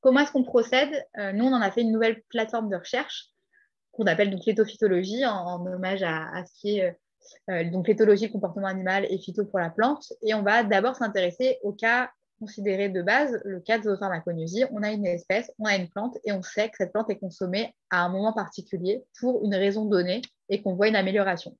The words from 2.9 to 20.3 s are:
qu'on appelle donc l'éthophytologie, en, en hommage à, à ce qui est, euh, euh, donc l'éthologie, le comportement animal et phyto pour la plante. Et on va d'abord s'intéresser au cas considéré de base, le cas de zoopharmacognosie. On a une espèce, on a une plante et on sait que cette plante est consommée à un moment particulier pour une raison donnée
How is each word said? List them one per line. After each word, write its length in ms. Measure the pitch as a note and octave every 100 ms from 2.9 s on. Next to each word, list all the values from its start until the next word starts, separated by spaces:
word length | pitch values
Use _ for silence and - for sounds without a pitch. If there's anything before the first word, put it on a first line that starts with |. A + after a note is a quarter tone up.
| B3 D4 - - _ _ _ _ _ _
qu'on 140 | - G3+
appelle 240 | E3 G3+
donc 140 | F#3+
l'éthophytologie, 800 | G3 G#3+ G#3+ - G#3+ F3+ F#3 A3
en, 120 | C4 G3+
en 300 | F3+ F3 F3+
hommage 360 | F3+ F#3 G3
à, 260 | F#3 D#3+ D#3+
à 100 | F3
ce 80 | F3 _
qui 180 | G#3 G#3
est, 120 | F#3
euh, 20 | F3 _ _ _ - -
euh, 200 | F3+ E3+
donc 160 | F#3 F#3
l'éthologie, 400 | G#3 G#3+ G3+ A3
le 60 |
comportement 340 | G#3+ F#3+ F#3 G3
animal 400 | F#3+ F#3 G3 G3+
et 100 | F#3+
phyto 260 | - F#3
pour 160 | G#3 F#3+
la 100 | E3+
plante. 420 | E3+ A#3 C#4+ - -
Et 120 | A3
on 80 | G#3+
va 220 | G3+ A3
d'abord 320 | G#3+ G3+ A3+ B3+
s'intéresser 600 | A3+ G3 F3+ F3 B3+ B3+
au 100 | G3+
cas 380 | G3+ A3+ A#3+ B3 _ _ _
considéré 520 | G#3+ - G3+ F#3+ G3+
de 100 | F#3
base, 400 | F3 A#3+ D4 A#3
le 160 | G3+ F#3
cas 180 | E3+ A3+
de 60 |
zoopharmacognosie. 800 | G#3+ G3 G#3+ E3+ E3+ E3+ D#3+ F#3+ C4
On 120 | A3+
a 100 | G#3
une 140 | G#3+ G3+
espèce, 440 | F3 - G3 A#3+ -
on 60 |
a 100 | G#3+
une 140 | G3 F3
plante 300 | - A#3 B3
et 80 | -
on 100 | G3
sait 260 | F#3 - A3
que 80 | -
cette 160 | F#3
plante 160 | G#3 A3
est 100 | G3
consommée 560 | F#3+ E3 F#3 F#3+ A#3 _ _
à 160 | F3+
un 60 | F3
moment 240 | F#3 G#3+
particulier 680 | A3 F#3+ - F3+ F#3 F3+ A3+ - -
pour 240 | A#3+ B3
une 120 | G#3+
raison 320 | G3+ G3 G3+ G#3+
donnée 340 | G3+ F3+ G3 B3+